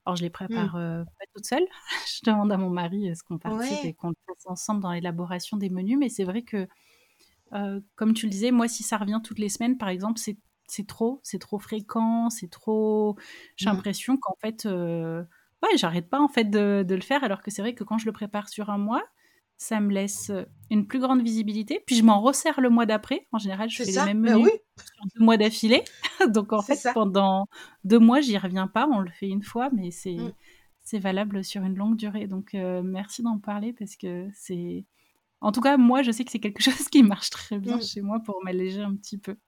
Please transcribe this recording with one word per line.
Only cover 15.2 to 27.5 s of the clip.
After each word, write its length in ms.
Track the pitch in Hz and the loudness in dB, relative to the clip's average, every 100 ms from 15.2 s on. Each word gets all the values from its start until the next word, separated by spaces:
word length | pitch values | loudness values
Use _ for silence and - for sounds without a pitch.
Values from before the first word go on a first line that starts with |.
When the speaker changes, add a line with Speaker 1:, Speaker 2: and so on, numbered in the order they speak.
| 170 _ _ - | -10 _ _ -4
Speaker 1:
ouais, 140 | 381 339 | 2 2
j'arrête 320 | 170 170 170 | 2 -2 -2
pas, 120 | 277 | 2
en 80 | 285 | 2
fait, 160 | 254 214 | 2 2
de, 400 | 208 202 202 185 | 2 4 2 0
de 80 | 190 | -2
le 60 | |
faire, 220 | - 277 277 | 0 0 0
alors 160 | 196 | -4
que 100 | - | -8
c'est 100 | 202 | -6
vrai 140 | 214 240 | -6 -6
que 80 | |
quand 140 | 202 220 | -4 -4
je 80 | 220 | -4
le 80 | |
prépare 340 | 214 202 208 208 | -6 -6 -8 -8
sur 200 | - 208 | -10 -6
un 80 | 202 | -4
mois, 260 | 202 254 466 _ _ _ _ - | -2 -2 -4 _ _ _ _ -14
ça 240 | - 220 | -4 0
me 100 | 208 | 0
laisse, 380 | 196 202 - - | 0 -2 -6 -8
euh, 160 | 190 180 - - | -8 -8 -14 -2
une 180 | 208 202 | 0 0
plus 120 | 262 | 0
grande 220 | 254 262 | 2 2
visibilité. 640 | 233 220 214 214 208 339 - | 2 0 -2 -4 -4 -6 0
Puis 100 | 240 | 6
je 60 | |
m'en 180 | 226 202 | 8 8
resserre 400 | 233 - 320 277 | 4 2 0 2
le 80 | 254 | 4
mois 160 | 233 220 | 4 4
d'après. 420 | 214 - 311 - | 0 -2 -6 -4
En 60 | 220 | -6
général, 300 | 202 190 226 | -4 -4 -6
je 80 | 226 | -4
Speaker 2:
C'est 80 | 202 | -2
Speaker 1:
fais 60 | |
Speaker 2:
ça, 140 | 190 196 | 0 2
Speaker 1:
les 80 | |
mêmes 80 | 214 | 2
Speaker 2:
mais 80 | 226 | 6
Speaker 1:
menus 140 | 220 240 | 8 8
Speaker 2:
oui. 60 | 440 _ - | 4 _ -20
Speaker 1:
sur 280 | - - 202 233 | -20 -12 -6 4
deux 100 | 226 | 6
mois 100 | 226 | 8
d'affilée. 480 | 214 220 220 262 - - | 4 2 4 4 2 -8
<laughs> 320 | - - 359 | -6 2 4
Donc, 200 | 214 208 | 4 2
en 80 | 214 | 0
Speaker 2:
C'est 140 | 202 277 | 0 0
Speaker 1:
fait, 40 | |
Speaker 2:
ça. 140 | 247 | 0
Speaker 1:
pendant 560 | 240 202 190 196 190 202 | 2 2 4 4 2 -2